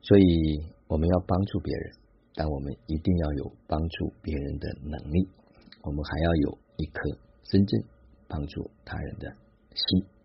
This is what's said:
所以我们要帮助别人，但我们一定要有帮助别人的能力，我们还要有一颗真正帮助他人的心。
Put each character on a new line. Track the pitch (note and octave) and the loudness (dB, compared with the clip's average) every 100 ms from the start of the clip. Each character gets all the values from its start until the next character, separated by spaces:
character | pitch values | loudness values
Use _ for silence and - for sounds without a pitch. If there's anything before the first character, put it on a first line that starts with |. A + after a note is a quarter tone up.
所 | - G2+ | 8 8
以 | F#2 E2 D#2 D2+ D#2 - _ | 10 6 2 0 -6 -16 _
我 | D#2+ | 0
们 | E2 | 2
要 | F2+ F2+ | 2 2
帮 | F#2 G2+ | -2 0
助 | F#2 | -4
别 | - - | -4 -6
人， | - - _ _ _ - | -8 -14 _ _ _ -6
但 | D#2 | -4
我 | C#2+ | -4
们 | C#2+ C2 - | -6 -10 -6
一 | D#2 | -4
定 | F#2+ F2 | 0 0
要 | D#2 | 0
有 | C#2+ - - - | -4 -8 -14 -6
帮 | D#2 E2+ | -4 -4
助 | - D#2+ - | -4 -8 -8
别 | - D#2 | -8 -6
人 | C#2+ D2 | -6 -8
的 | D2 D#2 | -8 -10
能 | D#2 D2+ C2+ | -10 -10 -2
力， | E2 F#2 - _ - - - | -2 -2 -10 _ -20 -20 -14
我 | - | -8
们 | D2 | -8
还 | D2+ D2 | -6 -2
要 | E2+ E2 | 2 2
有 | C#2+ - _ - | 0 -4 _ -8
一 | D#2 | -8
颗 | - D2 - _ _ | -6 -8 -8 _ _
真 | - G2 G2+ | 0 2 2
正 | A2+ - - - - _ | 0 -4 -18 -20 -20 _
帮 | D#2+ D2 | -8 -8
助 | - - _ | -10 -12 _
他 | - - | -12 -10
人 | D2 - | -8 -10
的 | - - _ _ _ | -14 -16 _ _ _
心。 | - - F#2 - _ | -6 0 0 0 _